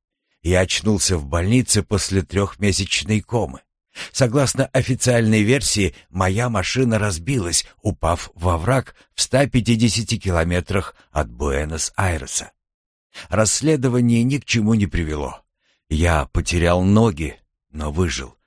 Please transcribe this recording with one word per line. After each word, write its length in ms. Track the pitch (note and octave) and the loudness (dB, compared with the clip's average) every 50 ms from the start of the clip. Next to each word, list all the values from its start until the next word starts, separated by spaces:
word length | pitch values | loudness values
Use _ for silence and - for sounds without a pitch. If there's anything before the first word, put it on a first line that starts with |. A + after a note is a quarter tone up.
| _ _ _ _ _ _ _ _ - | _ _ _ _ _ _ _ _ -2
Я 180 | E2+ F#2 F2+ | 0 2 2
очнулся 580 | F#2+ F2+ - - - G#2+ G#2 F#2 - - F#2 D#2+ | 2 0 -2 -2 0 0 0 0 0 0 -2 -2
в 80 | C#2+ | -2
больнице 560 | C#2 D#2+ E2+ F2 G2+ A#2+ B2+ B2 - - G#2+ F2 | -4 -4 -2 0 2 2 2 2 2 0 0 0
после 400 | - G#2+ F#2+ - - F#2+ G2 - | 0 -2 -2 -2 0 -2 -2 -2
трёхмесячной 1000 | - F2 G2 G2+ F#2+ - - G2+ G2+ F#2 - G2 - - - - - A2 G#2 | -2 -2 -2 -2 -2 -2 -2 -2 0 0 0 -2 -2 -4 -4 -2 0 -2 -2
комы. 400 | F#2 - A#2+ A#2 G2 C#2 C2 - - _ _ _ _ _ _ - - - - | -2 -2 -4 -4 -4 -6 -8 -14 -20 _ _ _ _ _ _ -16 -16 -10 -2
Согласно 540 | - C#3 A#2 A2+ D3 C#3 A#2+ - - C3+ | 0 0 2 2 2 0 0 0 -2 -2
официальной 760 | - - C3 B2 - C3 - - B2+ A#2+ A#2 A2+ A2 A2 A2 G#2 | -2 0 0 0 0 -2 0 0 2 2 4 4 4 4 4 4
версии, 520 | G#2+ C3 C#3+ - - - G#2 G2 E2+ - - - _ | 4 2 2 0 0 0 0 0 0 -2 -6 -14 _
моя 380 | - F#2 F#2+ F#2 F#2+ G#2+ A#2+ B2 | -4 -2 0 0 0 0 -2 -2
машина 500 | A2+ G2 F2+ - - B2 C3 A#2+ A2 G#2+ | -2 -2 -2 -2 -2 0 0 2 2 0
разбилась, 680 | G#2 G#2 F2+ D#2+ E2+ C3 C#3+ B2 F2+ E2+ - - - - - _ - | 0 -2 -4 -4 -4 -4 -2 -2 -2 -2 -2 -4 -4 -6 -10 _ -4
упав 480 | G#2 E2 - - D#2+ E2+ - - - - | -4 -4 -2 -2 -2 -2 -2 -4 -10 -12
во 240 | E2 E2+ F2+ E2+ E2 | -4 -2 -2 0 0
враг 360 | E2+ A#2+ C3+ C3 - - - _ _ _ _ | 0 0 0 0 -2 -4 -10 _ _ _ _
в 80 | - - | -6 -4
ста 240 | - - C3 C#3+ | 0 2 2 2
пятидесяти 720 | B2+ - B2 - A#2+ A#2 A2 A#2+ A2+ - A2+ G#2+ - A#2 F#2 | 2 2 0 2 2 4 4 4 2 2 0 -2 -2 -4 -4
километрах 760 | - G2 F2 E2 E2 E2+ F2 F2+ F2+ - F#2+ G2 F2+ - - _ _ _ | -2 0 0 0 0 0 0 -2 -2 -2 -2 -4 -4 -4 -10 _ _ _
от 180 | - D2+ D2 A1 | -4 -4 -4 -4
Буэнос-Айреса. 1200 | A#1 A#1+ D2 C#2+ C2+ C#2+ D2+ D#2 E2 D#2 - - - - G2+ F#2 E2+ D2 C2 - - - - - - _ _ _ _ _ _ _ _ _ _ _ - - - - | -6 -6 -4 -2 -2 -2 -4 -4 -6 -6 -8 -6 -4 -2 -2 -2 -2 -4 -6 -6 -8 -8 -8 -10 -14 _ _ _ _ _ _ _ _ _ _ _ -20 -20 -10 -4
Расследование 960 | - G2+ A2 G#2 - - C3 D#3 D#3 C#3 B2+ C3 A#2+ B2 A#2+ A#2+ A#2 A#2 A#2 | 0 0 2 2 0 0 2 2 2 2 2 2 2 2 4 4 4 4 2
ни 160 | C3 C#3+ C#3+ | 2 0 -2
к 60 | - | -4
чему 300 | - - A#2+ G#2 G#2+ A#2 | -2 -2 0 2 2 4
не 120 | A2 G2+ | 2 2
привело. 560 | E2+ - E2+ E2 D2+ D2+ D2 C#2 B1+ - - - _ _ _ _ _ _ _ _ - | 0 0 -2 -2 -2 -4 -4 -6 -6 -8 -12 -18 _ _ _ _ _ _ _ _ -4
Я 380 | D#2 D2+ E2+ F2 E2 D2+ C2+ | -2 0 2 2 2 0 0
потерял 560 | - - F2 D#2+ - F2 E2+ E2 E2+ F2 F2+ F2+ | -2 -4 -4 -2 0 0 2 2 2 2 4 4
ноги, 560 | F#2+ G2+ A2 A#2 A2+ E2 D2 D#2+ C#2 - - _ _ _ _ _ _ | 4 4 4 4 2 0 -2 -6 -8 -10 -12 _ _ _ _ _ _
но 200 | - D2+ D2+ D2+ | -12 -8 -8 -6
выжил. 460 | C#2+ E2 F#2 E2 - C#2 C2+ - - _ _ | -2 -2 -2 -2 -2 -4 -8 -12 -16 _ _